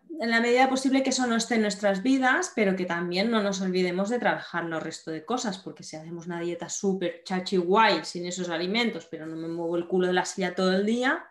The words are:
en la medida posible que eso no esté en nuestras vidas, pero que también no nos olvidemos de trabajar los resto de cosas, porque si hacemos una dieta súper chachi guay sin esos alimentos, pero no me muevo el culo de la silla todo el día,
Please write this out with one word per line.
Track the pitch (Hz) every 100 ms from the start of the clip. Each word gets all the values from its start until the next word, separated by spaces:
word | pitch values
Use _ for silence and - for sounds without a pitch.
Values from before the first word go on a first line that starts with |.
| - 320
en | 233
la | 233
medida | 240 247 262
posible | 262 277 269
que | 269
eso | 254 247
no | 226
esté | 226 226
en |
nuestras | 208 196 208 190
vidas, | 262 269 254 302 359 -
pero | 196 190
que | 180
también | 170 175 180 220
no | 226
nos | 202 190
olvidemos | 190 185 180 180 202
de | 240
trabajar | 208 156 - 170 170
los | 160
resto | 160 - -
de | 156 156
cosas, | 254 240 185
porque | 160 -
si | - 156
hacemos | 160 170 170
una | 170
dieta | 170 170 160
súper | - 196 190 175 -
chachi | - 185 185 185
guay | 170 208 214 170 156
sin | 175 180
esos | 180 175
alimentos, | 165 180 226 233 165 -
pero | 156 160
no | 160
me | 165
muevo | 170 170 175
el | 170
culo | 185 180
de |
la | 180 175
silla | - 180
todo | 180 185
el | 185 208
día, | 240 254 339 -